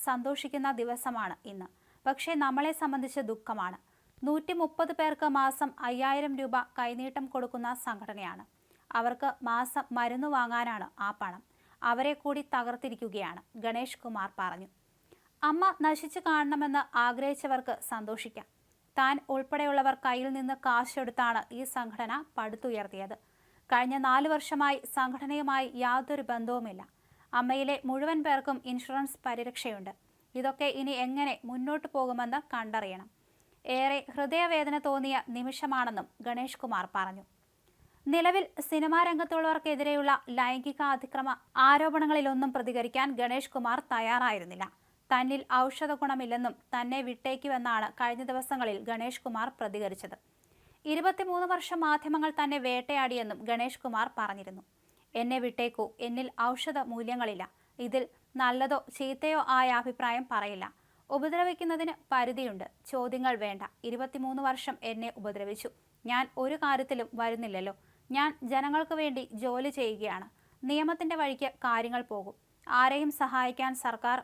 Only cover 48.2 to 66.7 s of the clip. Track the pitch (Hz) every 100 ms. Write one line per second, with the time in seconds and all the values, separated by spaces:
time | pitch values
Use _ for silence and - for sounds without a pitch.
48.2 | 262 254 254 269 233 202 226 226 240 254
49.2 | 254 226 233 - 214 208 202 190 180 -
50.2 | _ _ _ _ _ _ 302 311 359 370
51.2 | 370 359 359 359 - 349 311 302 311 311
52.2 | 311 302 285 285 254 247 247 285 262 247
53.2 | 214 190 220 233 247 - 254 226 240 -
54.2 | 214 196 190 185 - _ _ _ _ 226
55.2 | 240 262 240 240 240 240 - - 240 240
56.2 | 254 - 233 254 - 285 240 233 233 247
57.2 | 226 185 185 _ _ - 240 262 254 _
58.2 | _ 262 254 254 262 269 - - 269 262
59.2 | 311 311 269 262 254 247 247 247 254 240
60.2 | 254 254 208 196 196 _ _ _ - 277
61.2 | 302 339 359 349 339 320 330 - - 254
62.2 | 247 247 254 196 - _ - 262 247 254
63.2 | 254 233 208 196 196 _ 233 240 262 262
64.2 | 262 262 269 262 277 247 226 220 233 -
65.2 | 208 202 202 214 233 - _ _ 226 247
66.2 | 262 - 262 302 294